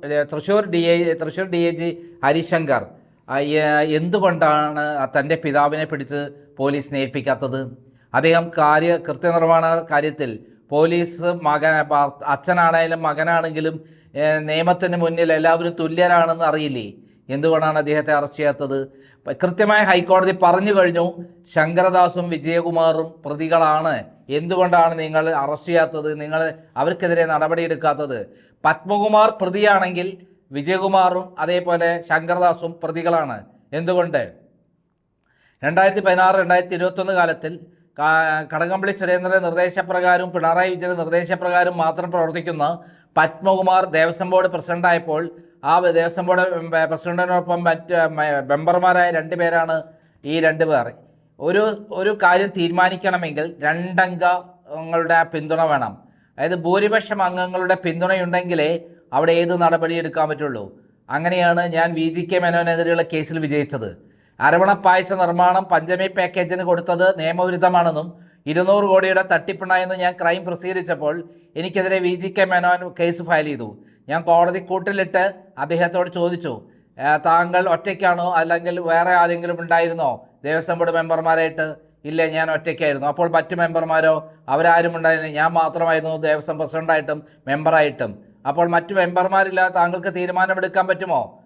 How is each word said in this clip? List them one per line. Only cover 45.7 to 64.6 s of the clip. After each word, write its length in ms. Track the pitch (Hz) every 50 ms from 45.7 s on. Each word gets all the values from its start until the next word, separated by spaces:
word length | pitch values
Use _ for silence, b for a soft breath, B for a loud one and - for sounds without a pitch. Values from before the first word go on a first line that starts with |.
ആ 20 | 160 180 180 180 165 165
ദേവസ്വം 280 | 170 170 170 180 175 180
ബോർഡ്, 180 | 185 180 180 185 175 170
ഉം, 100 | 165 165 165 160 160 160
പ്രസിഡന്റിനൊപ്പം 680 | 160 160 - 180 170 175 180 180 180 180 175 175 175 170 170 170
മറ്റ് 300 | 165 165 - - 180 170 165 156 160 156
മെ-, 260 | 151 151 147 143 131 127
മെമ്പർമാരായ 580 | 143 147 156 170 175 180 180 185 180 180 175 175 170 160
രണ്ട് 180 | 156 160 180 170
പേരാണ് 340 | 175 170 165 165 165 165 160 160 156 - b b b b b b - 139
ഈ 40 | 151 165 160
രണ്ട് 180 | 160 156 156 165 160
പേർ. 160 | 156 131 117 117 - - - _ _ _ _ _ _ _ 143 156
ഒരു, 140 | 180 202 214 214 208 202 - - - 180
ഒരു 120 | 190 202 214 202 196
കാര്യം 260 | 175 180 185 196 202 202 196
തീരുമാനിക്കണമെങ്കിൽ 880 | 170 170 170 180 185 185 185 175 - 190 185 175 175 160 147 147 151 170 170 - 143
രണ്ടംഗങ്ങളുടെ 1500 | 147 160 170 175 185 185 180 185 185 180 170 180 175 180 180 175 - - _ _ - 147 156 160 165 170 165 165 160 170 165 165 165 -
പിന്തുണ 280 | 156 151 156 160 160 165 160
വേണം. 220 | 147 135 123 107 - - b b b b b b b
അതായത് 220 | b 135 165 180 180 160
ഭൂരിപക്ഷം 540 | 170 180 196 208 208 214 220 214 - 220 196 190 180
അംഗങ്ങളുടെ 480 | 180 180 185 180 185 185 185 180 185 180 180
പിന്തുണയുണ്ടെങ്കിലേ 840 | 175 160 170 180 185 190 185 180 175 175 180 180 175 180 160 147 151 170 170 170 B B B B B - 135
അവിടെ 160 | 156 165 170 170
ഏത് 120 | 175 170 180 175 170
നടപടി 320 | 165 165 165 170 165 170 170
എടുക്കാൻ 240 | 165 160 - 160 156 151
പറ്റുള്ളൂ. 320 | 151 139 151 143 127 110 101 95 - b b b b b b - 127
അങ്ങനെയാണ് 480 | 147 160 175 180 180 175 175 170 170 175 175 165 165
ഞാൻ 100 | 165 170 170 160
വി 100 | 165 165 160
ജി 80 | 175 165 165
കെ 60 | 185 180 175
മേനോനെതിരെയുള്ള 600 | 175 170 170 170 170 165 165 170 165 170 170 170 165 165
കേസിൽ 260 | 156 151 - 160 160 156
വിജയിച്ചത്. 440 | 147 147 147 143 143 - 131 110 101 87 - b b b b b b b b 120 143
അരവണ 240 | 156 175